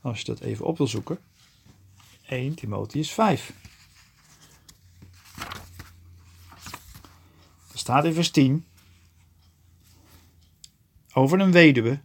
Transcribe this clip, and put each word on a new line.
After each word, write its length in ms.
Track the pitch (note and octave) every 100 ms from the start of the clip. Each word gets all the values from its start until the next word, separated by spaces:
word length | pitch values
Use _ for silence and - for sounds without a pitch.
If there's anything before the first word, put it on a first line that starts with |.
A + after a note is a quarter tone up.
Als 180 | - A2
je 60 |
dat 160 | - A2
even 240 | A#2+ A2
op 120 | - E3
wil 80 | C3
zoeken. 320 | A2 - - _ _ _ _ _ - _ _ - - -
Één 280 | C3 C3
Timotheüs 560 | D#3 A2+ G2+ G#2 C#3+ D3+
vijf. 420 | - A3 C3+ - - - - - _ _ _ _ _ _ _ _ - _ _ - - - - - - - - - - - - - - - - - - - - - - _ _ _ _ _
Er 60 | -
staat 260 | - C3+
in 100 | D#3+
vers 160 | D#3+ E3+
tien 360 | - C3+ D3 - _ _ _ _ _ _ _ _ _ _ _ _ _ _ - _ _ _ _ - _ _ _ _
over 280 | - C3+ F#3
een 120 | F#3+
weduwe 480 | F3 E3 B2 A2+ C#3